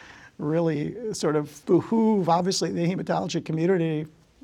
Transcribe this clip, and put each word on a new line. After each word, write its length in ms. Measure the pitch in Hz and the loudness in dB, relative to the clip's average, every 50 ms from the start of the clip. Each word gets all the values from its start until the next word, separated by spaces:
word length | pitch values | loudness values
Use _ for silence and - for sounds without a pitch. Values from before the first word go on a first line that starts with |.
| - - - - - - _ - | -20 -20 -20 -20 -20 -20 _ -8
really 760 | 156 147 156 165 170 165 156 143 151 160 - 214 247 220 | -4 -2 0 0 0 0 0 -2 -4 -6 -6 -8 -8 -8
sort 240 | 185 - - 160 151 | -6 -2 0 0 0
of 280 | 151 147 143 - - - | 0 -2 -4 -8 -8 0
behoove, 640 | - 185 165 - - 226 226 220 220 220 196 175 165 | 2 4 4 4 2 2 2 4 4 4 2 2 2
obviously, 420 | 165 175 175 190 190 - 190 165 | 2 2 2 0 -2 -2 -2 -2
the 80 | 196 175 | -2 -2
hematology 640 | 170 165 190 160 160 226 220 160 190 175 - 165 - | 0 0 -2 -2 -2 -2 -2 -2 -2 -2 -4 -6 -4
community 600 | - 160 160 165 180 190 175 165 165 156 151 156 156 - _ _ _ _ _ | -4 -2 0 2 2 2 2 0 0 -2 -4 -6 -8 -12 _ _ _ _ _